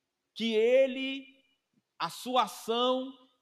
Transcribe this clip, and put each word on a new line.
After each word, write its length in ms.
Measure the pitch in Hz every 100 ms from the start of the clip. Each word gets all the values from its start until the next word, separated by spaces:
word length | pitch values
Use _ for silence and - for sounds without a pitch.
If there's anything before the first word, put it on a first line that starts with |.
| _ _ _ -
que 180 | 226
ele, 760 | 220 226 262 269 254 269 269 269 _ _ _ _ _ _ -
a 100 | 165
sua 340 | - - 254
ação, 720 | 208 - - 233 254 254 262 - _ _